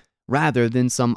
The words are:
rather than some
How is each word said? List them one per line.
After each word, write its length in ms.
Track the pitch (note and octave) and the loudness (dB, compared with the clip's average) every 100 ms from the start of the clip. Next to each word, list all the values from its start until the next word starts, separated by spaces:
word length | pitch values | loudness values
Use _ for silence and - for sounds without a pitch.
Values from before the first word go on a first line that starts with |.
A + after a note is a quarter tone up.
| _ _ - | _ _ -4
rather 400 | C3 D#3+ B2 A#2 | -2 0 0 0
than 220 | B2 B2 | 0 -2
some 260 | - A#2+ | 0 -2